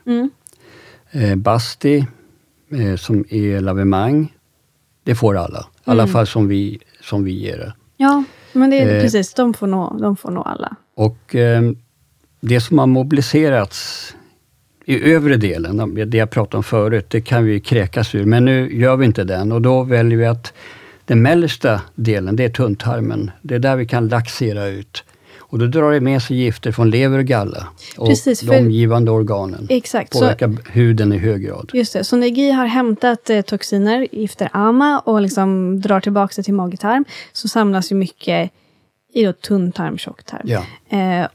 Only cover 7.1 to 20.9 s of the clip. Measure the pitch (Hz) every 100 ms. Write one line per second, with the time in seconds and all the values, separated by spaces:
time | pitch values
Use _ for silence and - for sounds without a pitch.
7.1 | 101 95 95 - - - - _ - 269
8.1 | 285 269 - - 262 269 277 214 147 233
9.1 | 214 185 - 247 214 202 190 175 214 208
10.1 | 196 - 180 - - - - _ - 110
11.1 | - _ 127 117 117 117 - _ _ _
12.1 | _ _ _ 113 123 117 147 131 131 135
13.1 | 139 131 151 156 127 98 - - - -
14.1 | - _ _ _ _ _ _ - 135 147
15.1 | 160 147 127 104 82 87 104 110 110 107
16.1 | 113 110 - 104 104 - 113 104 110 -
17.1 | 120 120 120 110 101 - 117 92 - 107
18.1 | 107 101 120 127 131 127 117 127 131 127
19.1 | 104 92 92 101 117 123 131 127 120 117
20.1 | 113 117 117 - - - - -